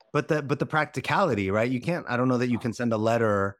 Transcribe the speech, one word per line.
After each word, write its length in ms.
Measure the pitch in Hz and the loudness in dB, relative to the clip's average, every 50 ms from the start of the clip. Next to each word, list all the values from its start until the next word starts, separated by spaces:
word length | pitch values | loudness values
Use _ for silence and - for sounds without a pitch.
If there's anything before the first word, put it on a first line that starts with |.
| _ _ - | _ _ -2
but 160 | 143 147 - | -2 0 0
the, 140 | 160 151 147 | -2 -2 0
but 160 | 131 156 147 | -2 -2 -2
the 60 | 156 | -2
practicality, 840 | - - 156 151 143 - 135 127 - - 185 202 175 123 101 98 95 | 0 0 0 0 0 -4 -6 -4 0 2 2 2 2 2 0 0 0
right? 200 | 98 107 113 123 | 2 2 0 0
You 100 | 131 123 123 | 0 -2 -2
can't, 240 | - 175 165 - - | -2 -4 -4 -4 -4
I 80 | 120 120 | -2 0
don't 100 | 123 131 | 2 2
know 100 | 127 120 | 2 2
that 100 | 123 123 | 2 0
you 80 | 120 107 | 0 -2
can 120 | - 123 104 | -2 -4 -4
send 180 | - 123 120 113 | -2 -2 -2 0
a 40 | 107 | 0
letter 600 | 107 110 113 117 117 110 104 101 98 98 101 | 2 2 2 2 2 2 2 2 0 0 -4